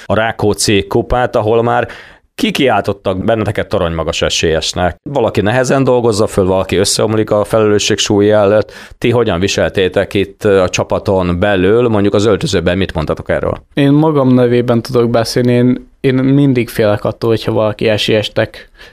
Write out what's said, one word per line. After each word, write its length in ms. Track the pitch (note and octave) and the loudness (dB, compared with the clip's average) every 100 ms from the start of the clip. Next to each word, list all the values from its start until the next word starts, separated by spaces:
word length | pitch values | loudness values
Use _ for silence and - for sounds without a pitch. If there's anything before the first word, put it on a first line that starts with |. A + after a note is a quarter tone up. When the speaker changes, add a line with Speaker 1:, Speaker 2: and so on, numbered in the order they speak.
| - | -4
Speaker 1:
a 100 | G2+ | -2
Rákóczi 720 | A2+ - G#2 F#2+ - G2 F#2+ | -2 -2 -2 -2 0 0 0
kupát, 480 | A#2+ - B2 A#2+ A#2 | -2 0 -2 0 0
ahol 280 | G#2+ A#2 | 0 0
már 240 | A#2 A#2+ A2+ - - - _ - | 0 -2 -4 -10 -20 -20 _ -6
kikiáltottak 880 | G#3+ F3 C3 G#2 G#2 F#2+ G2+ F#2 | -4 0 0 0 -2 -4 -4 -4
benneteket 440 | F#2 A2+ G#2 G#2 F2+ | -2 -2 -2 -4 -4
toronymagas 540 | G2 E2+ E2 D#2+ - | -2 -2 -4 -4 -2
esélyesnek. 760 | D#2 - E2+ D#2 - - F2 - - | -2 0 0 0 -2 -2 -4 -4 -6
Valaki 320 | C#3 G#2+ - | -2 0 0
nehezen 420 | G2+ B2 B2+ C#3 | 0 0 0 0
dolgozza 440 | C3 B2 A#2 G2+ G#2 | 2 2 2 0 0
föl, 180 | - F#2 | 0 0
valaki 300 | F#2+ F#2 F2+ | 0 0 0
összeomlik 560 | G2 - A2 A2 G#2+ | 0 0 0 0 0
a 120 | G#2 | 0
felelősség 540 | G2+ A2+ G#2+ G#2 - G#2 | 0 0 2 2 0 -2
súlya 400 | - G#2 G#2 G#2+ | 0 2 4 4
előtt. 340 | G2 G#2+ - - - - | 4 2 0 -8 -20 -4
Ti 120 | B2 | 0
hogyan 300 | A#2+ G#2+ F2 | 0 0 0
viseltétek 760 | G2 - E2+ G2+ F#2 G2+ F#2 | -2 0 -2 0 0 0 -2
itt, 300 | G2+ F#2 - | -2 -4 -2
ö, 180 | G#2+ G2 | 2 2
a 80 | F2+ | 2
csapaton 720 | - G2+ F#2+ G2+ F#2+ F2+ F2 | -2 -2 -2 0 0 0 0
belül, 480 | G#2 G2 F2+ A#2 B2 | 0 2 2 2 2
mondjuk 260 | G#2 G2+ | 2 2
az 120 | G#2 A2 | 2 2
öltözőben 520 | F#2 D#3+ G2 E2+ F#2 | 0 0 -2 0 -2
mit 160 | F2+ | -4
mondtatok 360 | - D2+ D#2+ - | -4 -4 -6 -4
erről? 280 | D#2+ F2 - - | -4 -4 -6 -8
Speaker 2:
Én 180 | - C#3 | 0 2
magam 420 | D3 D#3+ C#3+ C3 | 4 2 2 2
nevében 480 | B2+ B2 A#2+ A#2+ A#2 | 4 4 2 2 -2
tudok 280 | A2+ B2 A#2 | 0 0 2
beszélni, 420 | A#2+ A2+ C3 B2 | 0 0 0 2
én, 380 | A#2+ B2 B2 - _ | 2 2 0 -6 _
én 140 | C3+ | -2
mindig 560 | C3 C3 C#3 C#3+ B2 A#2 | 0 2 2 2 0 -2
félek 340 | - G#2 G#2 | 0 0 0
attól, 260 | - - A#2 | -4 -4 -2
hogyha 220 | A2+ - | -2 -2
valaki 360 | A2 G#2+ G#2 A2+ | -2 -2 -2 -2
esélyesnek 840 | G#2+ - G#2+ A2 - A2 - - - - | 0 0 0 0 -4 -4 -6 -20 -20 -20